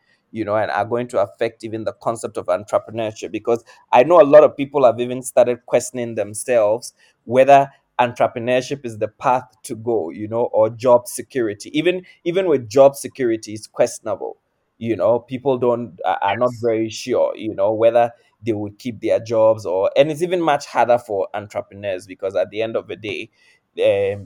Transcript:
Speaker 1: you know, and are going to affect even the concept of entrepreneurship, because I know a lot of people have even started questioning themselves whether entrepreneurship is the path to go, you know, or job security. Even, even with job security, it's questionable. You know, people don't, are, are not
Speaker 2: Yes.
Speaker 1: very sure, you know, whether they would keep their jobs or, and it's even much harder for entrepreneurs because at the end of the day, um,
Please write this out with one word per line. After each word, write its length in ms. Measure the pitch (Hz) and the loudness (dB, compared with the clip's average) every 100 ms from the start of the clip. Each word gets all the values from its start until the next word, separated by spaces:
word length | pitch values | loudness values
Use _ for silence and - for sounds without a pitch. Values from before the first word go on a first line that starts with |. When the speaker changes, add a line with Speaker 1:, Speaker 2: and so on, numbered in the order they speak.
| _ _ _ | _ _ _
Speaker 1:
you 140 | 110 101 | -8 -4
know, 100 | 107 | -2
and 160 | 95 | -2
are 140 | 76 104 | -4 -4
going 220 | 120 123 | -4 -4
to 100 | 113 | -4
affect 440 | 113 - 113 - | -4 -4 -6 -6
even 200 | 113 110 | -12 -10
the 100 | 98 | -8
concept 440 | - 123 117 113 101 | -8 -6 -6 -8 -8
of 80 | 90 | -4
entrepreneurship, 840 | 92 107 110 - 110 110 110 87 | -4 -2 -4 -4 -8 -8 -8 -10
because 320 | 101 117 117 - - _ | -6 -2 -2 -4 -20 _
I 120 | 123 | 4
know 180 | 139 175 | 6 6
a 20 | |
lot 200 | 143 151 | 8 8
of 120 | 143 - | 8 4
people 300 | 139 147 123 | -4 2 2
have 140 | 113 | 2
even 220 | 123 127 | -2 -6
started 440 | 123 - 120 123 - | -2 2 2 0 -2
questioning 500 | 127 - 123 117 110 | -2 -2 -6 -6 -6
themselves 800 | 101 104 - 120 104 117 - - _ _ - | -6 -6 -2 2 2 0 -6 -20 _ _ -2
whether 440 | 123 131 139 139 _ _ - | 2 6 6 4 _ _ -2
entrepreneurship 840 | 123 113 120 123 117 127 127 143 120 | -2 0 -2 -2 -2 -2 -2 -8 -10
is 120 | 107 | -8
the 120 | 107 | -8
path 460 | - 139 127 127 _ | -4 0 0 -2 _
to 120 | - 110 | -14 -8
go, 340 | 113 110 82 | -2 -2 -2
you 180 | 85 107 | -8 -6
know, 160 | 113 120 | -4 -2
or 240 | - 113 | 2 0
job 380 | 117 123 123 - | 0 4 4 2
security. 680 | - 117 135 110 101 - 143 | -14 -8 -4 -4 -6 -8 -2
Even, 280 | 165 185 185 _ | -2 -2 -6 _
even 240 | 165 175 185 | -4 -2 0
with 220 | 139 113 | 0 2
job 260 | 123 139 139 | 4 6 4
security, 580 | 131 - 123 113 - | -8 -4 -2 -2 -6
it's 140 | 104 - | -16 -8
questionable. 720 | - 120 - 107 90 62 - _ _ _ _ | -2 -2 -4 -8 -8 -8 -14 _ _ _ _
You 180 | 113 101 | -6 -2
know, 240 | 98 120 | 0 0
people 380 | - 127 139 127 | -2 -6 -2 0
don't, 400 | 123 117 117 78 - | 0 0 -4 -6 -4
are, 120 | 92 | -2
are 160 | 98 101 | -2 0
not 140 | 123 | -2
Speaker 2:
Yes. 80 | 117 | -2
Speaker 1:
very 260 | 117 110 113 | -2 -2 -4
sure, 460 | - 123 120 73 - | -8 -4 0 0 -4
you 180 | 110 | -8
know, 200 | 95 101 | -4 -2
whether 380 | 110 113 117 117 - _ _ | 2 2 4 2 -2 _ _
they 100 | 110 | -6
would 260 | 104 104 104 | -6 -6 -10
keep 220 | 127 101 | -12 -6
their 180 | 107 95 | -2 -2
jobs 460 | 110 113 110 110 98 | 0 2 4 2 -2
or, 240 | 92 98 - | -2 2 2
and 140 | 147 | 2
it's 140 | 147 | 0
even 180 | 175 180 | -4 -2
much 240 | 160 143 - | 0 0 -2
harder 320 | - 120 117 | 0 2 2
for 300 | - 101 92 104 | 0 -6 -6 -8
entrepreneurs 720 | 101 104 - 98 101 92 92 | -10 -10 -10 -10 -8 -8 -10
because 280 | 92 95 98 | -10 -4 -2
at 140 | 95 | -4
the 120 | 104 | -4
end 120 | 113 110 | -4 -4
of 120 | 101 | -6
the 80 | 90 | -10
day, 340 | 107 82 113 _ _ _ _ - | -8 -8 -10 _ _ _ _ 0
um, 480 | 104 101 98 101 | 2 4 2 -2